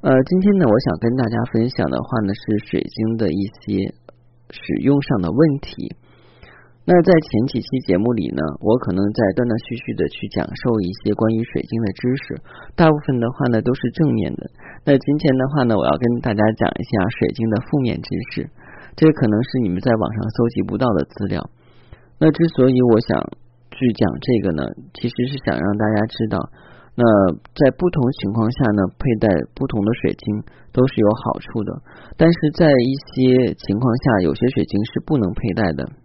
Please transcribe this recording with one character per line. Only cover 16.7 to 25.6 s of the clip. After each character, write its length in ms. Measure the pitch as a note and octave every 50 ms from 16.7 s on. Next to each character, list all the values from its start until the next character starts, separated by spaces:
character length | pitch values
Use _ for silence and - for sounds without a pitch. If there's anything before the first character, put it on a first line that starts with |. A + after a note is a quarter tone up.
| - - -
下 80 | - - G#2 F#2 G2 - - -
水 80 | - - -
晶 100 | A2+ A2+
的 140 | G#2+ G#2 - -
负 80 | - D3
面 160 | C3 A#2 - - -
知 80 | - - F2+ G#2 - -
识， 160 | - - - - - - - - - - - - -
这 80 | - D#3 D3+
可 160 | - D3 A2
能 80 | G#2 G#2 A#2
是 180 | - - C3 A#2+
你 60 | G2
们 100 | F2+ F2+
在 160 | G#2 C3 A#2
网 180 | A2 G#2+ - A2 G#2+
上 0 | F#2 A2+ A2+
搜 140 | - A#2+ A#2
集 180 | A2+ G2+ G2
不 100 | F#2+ - G#2
到 120 | C3 B2 G#2+ E2+
的 80 | C#2+
资 240 | - - - G2+ G2
料。 160 | G2 E2+ - - _ _ _ _ _ - - _ - - _ _ _ -
那 80 | D3+ D#3 D3
之 80 | - E3 E3 - -
所 100 | B2+ C3
以 60 | C3 B2+ B2+ B2
我 80 | A2+ G#2+
想 240 | A#2 - - C#2 G1+ G1+ - _ - _ _ _ _ _
去 160 | - - C3 B2 A2
讲 80 | - A#2+ F#2+ A#1+ C#3+
这 320 | - - B2+ A2 F#2 F#2
个 0 |
呢， 160 | E2 D2+ C2+ G#1+ G1+ - - - _ -
其 80 | -
实 80 | B2 A#2 - B2 B2+
是 80 | C#3+ C3 -
想 80 | - -
让 240 | B1